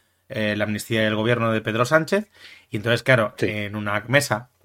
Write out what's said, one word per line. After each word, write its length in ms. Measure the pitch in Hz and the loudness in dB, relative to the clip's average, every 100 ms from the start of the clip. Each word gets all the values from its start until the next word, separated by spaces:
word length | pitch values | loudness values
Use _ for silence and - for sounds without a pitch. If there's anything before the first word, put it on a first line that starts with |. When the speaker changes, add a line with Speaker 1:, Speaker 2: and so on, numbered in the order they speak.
| _ _ - | _ _ -10
Speaker 1:
eh, 260 | - 107 107 | -4 -2 -2
la 80 | |
amnistía 380 | 107 104 - 113 | -2 -4 -2 0
y 40 | 107 | 2
el 100 | 107 | 2
gobierno 360 | 113 117 113 | 0 0 0
de 80 | 110 | 0
Pedro 240 | 113 110 | 0 0
Sánchez. 460 | 127 156 156 196 214 _ - - _ | 2 2 2 -2 -2 _ -20 -20 _
Y 60 | 113 | -4
entonces, 260 | 110 117 | 0 0
claro, 320 | - 127 107 - | 4 4 2 -2
Speaker 2:
Sí. 100 | 107 | -4
Speaker 1:
en 280 | 107 104 107 | -2 -6 -6
una 240 | 104 104 113 | -4 -4 2
mesa 420 | 139 135 104 - _ | 2 2 -2 -6 _